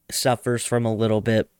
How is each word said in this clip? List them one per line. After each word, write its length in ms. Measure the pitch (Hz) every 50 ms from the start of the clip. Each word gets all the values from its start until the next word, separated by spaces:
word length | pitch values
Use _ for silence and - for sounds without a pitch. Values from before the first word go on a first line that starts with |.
| _ -
suffers 540 | - - - 135 123 113 - 123 123 113 -
from 180 | - 123 120 117
a 100 | 113 110
little 260 | 104 113 110 107 107
bit 280 | 104 113 113 110 - - _